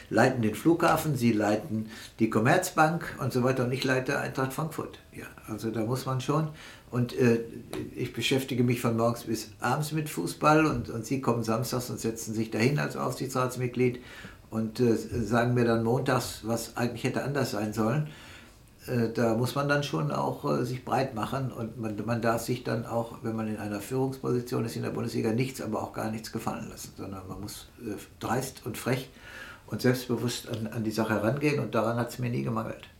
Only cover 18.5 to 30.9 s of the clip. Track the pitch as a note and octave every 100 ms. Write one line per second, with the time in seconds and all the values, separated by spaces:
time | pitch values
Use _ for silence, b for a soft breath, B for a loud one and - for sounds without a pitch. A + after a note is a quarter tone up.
18.5 | B - - - B2 A2+ A#2+ A#2 A2 B2
19.5 | C#3+ C#3+ D3 C#3+ D#3 D3+ C#3 C#3 C3+ C#3+
20.5 | D3 B2 B2+ - A#2+ C3+ A2 G#2 C3+ C3
21.5 | - A2+ - A2 G#2 G#2+ A#2 A2+ A#2 -
22.5 | B2 C3 A#2+ A#2 A#2 A#2 - A2+ A2 A2
23.5 | G#2+ G#2+ G#2 - C3 C3 C3 C3 B2 A#2+
24.5 | B2+ A#2 B2 A#2 - A#2 B2 A2+ A2+ C3
25.5 | - A2 G#2+ - A2+ A2 A2 - A2 -
26.5 | - - - - - F#2+ F#2+ F#2 F#2+ G2+
27.5 | - - - A#2 F#2+ - - G2 B2 C3+
28.5 | - A#2+ - A#2 C3 - B B B B
29.5 | B - G#2+ B2 B2+ - A2+ A#2+ - -
30.5 | G#2+ A2 A#2+ G#2+